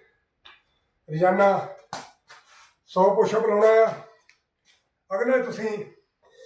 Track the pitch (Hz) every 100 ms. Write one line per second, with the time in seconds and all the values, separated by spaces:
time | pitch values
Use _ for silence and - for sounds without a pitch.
0 | _ _ _ _ _ _ _ _ _ _
1 | - 156 185 196 202 190 - - - -
2 | - - - - _ - - _ - 185
3 | 196 202 - 220 226 208 220 220 220 -
4 | - - _ _ _ _ _ - _ _
5 | - 196 247 254 - - 220 208 - _
6 | _ _ _ _